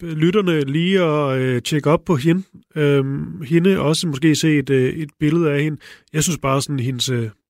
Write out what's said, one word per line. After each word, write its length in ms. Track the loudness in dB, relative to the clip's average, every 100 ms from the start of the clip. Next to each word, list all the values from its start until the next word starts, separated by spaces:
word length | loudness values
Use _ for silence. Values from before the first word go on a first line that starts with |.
lytterne 600 | -8 0 2 2 2 0
lige 420 | 0 0 2 2
at, 360 | 2 2 0 0
øh, 240 | 0 -2
tjekke 280 | -2 -2 2
op 140 | 0
på 120 | 0 0
hende. 260 | 2 0 -2 -20 _ -2
Øhm, 680 | 2 2 0 -4 -8 -10
hende 380 | 0 2 2 2
også 280 | 0 0 -2
måske 260 | 0 2 2
se 220 | 2 2
et, 120 | 2
øh, 220 | 0 0
et 180 | -2 -10 -2
billede 320 | 0 2 0
af 100 | 0
hende. 160 | -2 -6 -14 -20 _
Jeg 100 | -4
synes 160 | -2 -2
bare, 240 | -2 -2
sådan, 180 | -2 -4
hendes, 280 | -4 -4 -4
øh, 220 | -4 -4 -10